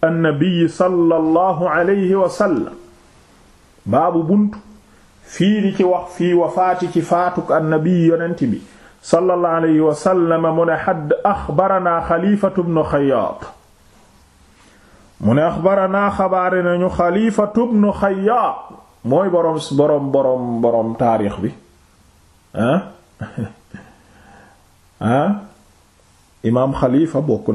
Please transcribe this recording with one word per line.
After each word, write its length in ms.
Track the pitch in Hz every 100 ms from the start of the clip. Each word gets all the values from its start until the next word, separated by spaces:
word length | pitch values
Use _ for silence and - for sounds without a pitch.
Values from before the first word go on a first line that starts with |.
annabi 640 | 165 165 160 143 180 175 165
sallallahu 1000 | - 185 175 165 165 160 165 190 160 175
alayhi 460 | 160 180 202 185
wa 140 | 196 180
sallam, 460 | - 208 131 - - - - _ _ _ _ _ _ _ _ -
baabu 360 | 131 175 170
buntu 360 | 156 208 208 - - - _ - _ _
fii 360 | - - 190 214
di 100 | 196 190
ci 80 |
wax 280 | 180 180 - -
fii 160 | 175
wafaati 540 | 175 160 165 185 180 180
ci 80 | 170
faatuk 480 | 151 175 180 170 151
annabi 560 | 156 156 156 165 180 165
yonent 320 | 165 170 170
bi 160 | 127 90 - - - _
sallallahu 540 | - 170 185 180 170 165
alayhi 240 | 160 156
wa 140 | 156
sallam, 500 | 147 190 185 165 165 165
mu 100 | 160
ne 120 | 170 156
xadd 360 | 190 170 147 -
axbaranaa 760 | 202 196 - 151 190 190 175 165 -
Xaliifatu 540 | 170 196 202 190 190
bnu 180 | 170 160
Xayyaat, 560 | 151 147 139 120 90 - - - _ _ _ _ _ - _ _ _ _ - _ _ - - -
mu 140 | 104
ne 80 | 135
axbaranaa 680 | 165 160 190 196 190 196 202
xabaare 520 | 202 190 185 180 185
nañu 260 | 175 175 180
Xaliifatu 760 | - 175 190 226 214 208 226 240
bnu 200 | 214 202
Xayyaat, 640 | 196 196 190 202 240 170 - - - - _
mooy 240 | 117 151 196
boroom, 300 | 170 165 156 - 139
boroom, 340 | 147 147 139
boroom, 480 | 139 131 127 120 117
boroom 360 | 117 117 113 113
taarix 400 | 117 110 101 95
bi, 80 | 95 - _ _ _ _ _ _ _ _ _
ah, 260 | - 120 180 - - _ -
<laughs> 1800 | 110 - 107 - _ - - - _ - - - - _ _ _ _ -
ah, 280 | 104 131 175 202 - - _ _ _ _ _ _ _ _
imaam 280 | 110 123 135 139
Xalifa 440 | 131 135 160 170
bokk 240 | 156 208 -